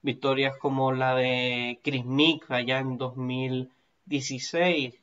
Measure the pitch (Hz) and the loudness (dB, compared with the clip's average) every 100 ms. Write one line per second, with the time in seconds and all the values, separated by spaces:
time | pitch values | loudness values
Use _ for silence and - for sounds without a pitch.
0 | 143 123 139 135 135 135 147 135 135 131 | -4 -2 0 2 0 0 -2 0 0 2
1 | 131 131 127 123 123 123 120 120 - 135 | 2 2 2 2 0 -2 -4 -4 -4 -4
2 | 120 135 156 147 - 123 123 131 135 123 | -2 4 4 4 -2 -2 0 -2 -2 -4
3 | 127 123 127 127 131 127 131 _ _ _ | -6 -4 -4 -2 -2 -4 -6 _ _ _
4 | - 143 131 131 - - 175 165 127 - | -6 -6 -4 -8 -4 2 2 2 -2 -8